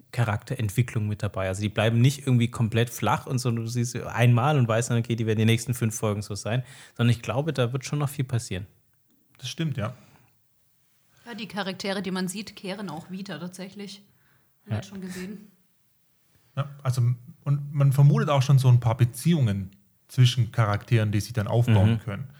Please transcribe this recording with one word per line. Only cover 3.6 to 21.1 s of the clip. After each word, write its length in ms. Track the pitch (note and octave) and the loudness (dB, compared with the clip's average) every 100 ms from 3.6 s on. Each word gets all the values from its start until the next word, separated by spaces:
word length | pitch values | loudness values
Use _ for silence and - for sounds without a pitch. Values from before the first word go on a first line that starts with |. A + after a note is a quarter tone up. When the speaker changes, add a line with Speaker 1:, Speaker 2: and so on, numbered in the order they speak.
| A2+ | -4
Speaker 1:
siehst 240 | A#2+ A#2+ | -4 -4
sie 120 | A#2+ | -6
einmal 540 | - A2 B2 A#2 C#3 D3 | -8 2 4 6 4 2
und 80 | A2+ | 2
weißt 220 | A2+ A#2+ | 2 0
dann, 80 | A#2 | -2
okay, 160 | A2+ A#2 | -2 -2
die 100 | A2 | 0
werden 120 | A2 | 2
die 60 | A2 | 4
nächsten 280 | A2+ - | 2 0
fünf 200 | A#2+ A2 | -4 -4
Folgen 280 | - A2 G#2 | -2 -2 -4
so 120 | - | -6
sein. 280 | G2+ G#2 B2 - - - - | -10 -4 -4 -6 -14 -18 0
Sondern 140 | A#2 | 0
ich 80 | A#2 | 2
glaube, 300 | - B2+ D#3+ | -2 -4 -2
da 200 | C3 A#2+ | -2 -2
wird 120 | C3 - | -4 -6
schon 140 | D3 | -4
noch 80 | C#3 | -4
viel 140 | - | -4
passieren. 420 | B2+ A2+ - F#2 G2+ _ _ _ _ _ _ _ | -4 -4 -6 -8 -10 _ _ _ _ _ _ _
Speaker 2:
Das 100 | B2 | -14
stimmt, 280 | - D#3+ - | -8 -6 -4
ja. 160 | G#2+ - - _ _ _ _ _ _ _ _ _ _ _ A#3+ | -8 -10 -20 _ _ _ _ _ _ _ _ _ _ _ -16
Speaker 3:
Ja, 80 | |
die 140 | A3+ G#3 | -14 -10
Charaktere, 540 | G3+ F#3+ F#3 G3+ G3 | -6 -6 -6 -6 -6
die 80 | F#3 | -4
man 180 | F#3 F#3 | -4 -6
sieht, 280 | G3 F#3+ - | -6 -12 -14
kehren 320 | F3+ G3+ G3 | -12 -10 -10
auch 200 | D3+ E3+ | -12 -12
wieder 280 | F#3+ G3 D3+ | -14 -12 -12
tatsächlich. 640 | F3 F#3 G3 G3+ G3+ - _ _ _ _ _ _ | -12 -12 -16 -14 -16 -16 _ _ _ _ _ _
Man 80 | - | -8
Speaker 1:
Ja. 40 | A2 | -8
Speaker 3:
hat 80 | - | -8
schon 140 | G3 | -14
gesehen. 500 | F#3 F3+ F#3 - - _ _ _ _ _ _ _ _ _ _ C3+ | -14 -12 -12 -14 -20 _ _ _ _ _ _ _ _ _ _ -8
Speaker 2:
Ja, 120 | C#3 - | -8 -6
also, 200 | C3 B2 A#2+ B2 - - | -4 0 0 0 -8 -10
und 280 | C#3+ C#3+ - | -4 -4 -2
man 200 | C#3+ C#3 | 2 4
vermutet 360 | C3+ C#3+ A3+ G3 | 8 6 6 4
auch 140 | C#3+ | 2
schon 160 | B2 C3+ | 6 6
so 100 | B2+ | 8
ein 120 | A#2+ | 6
paar 160 | A2+ A2+ | 4 2
Beziehungen 760 | A#2 - D#3+ E3+ A2 G2 F#2 - _ _ _ | 0 2 0 2 2 0 -6 -12 _ _ _
zwischen 420 | - B2 B2+ G#2+ | 4 4 4 0
Charakteren, 600 | - G#2 G2+ - A2+ G#2+ | 0 0 0 2 2 2